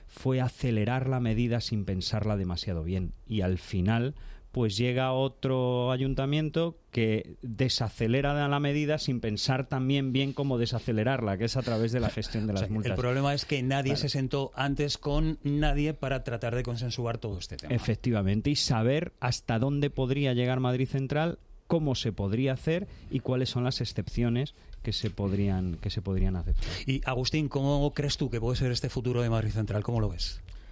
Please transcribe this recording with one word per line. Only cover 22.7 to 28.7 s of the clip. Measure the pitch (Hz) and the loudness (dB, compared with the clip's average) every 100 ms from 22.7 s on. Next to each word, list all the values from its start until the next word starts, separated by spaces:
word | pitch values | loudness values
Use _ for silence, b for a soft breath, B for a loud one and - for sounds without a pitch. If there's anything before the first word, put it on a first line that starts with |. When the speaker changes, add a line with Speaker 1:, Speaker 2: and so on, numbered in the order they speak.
| 170 202 B B | -2 -2 B B
Speaker 1:
y | 127 | -4
cuáles | - 127 127 | 0 0 0
son | 123 123 | 0 0
las | - | -2
excepciones | 113 - - - 117 120 143 B B B | -4 -6 -4 0 2 2 -2 B B B
que | - | -6
se | - 113 | -4 -4
podrían, | - 98 98 101 95 92 82 | -2 0 2 2 0 -2 -4
que | 101 | -4
se | - | -4
podrían | 98 95 92 92 | -2 2 2 2
aceptar. | - - B B - | 0 0 B B -2
Speaker 2:
Y, | 131 - | -2 0
Agustín, | 127 123 156 147 | 0 0 0 0
¿cómo | 139 139 143 143 | 0 2 2 2
crees | - 143 - | 0 -2 0
tú | 135 | -2
que | 117 | 0
puede | 117 127 | 0 0
ser | 131 | 0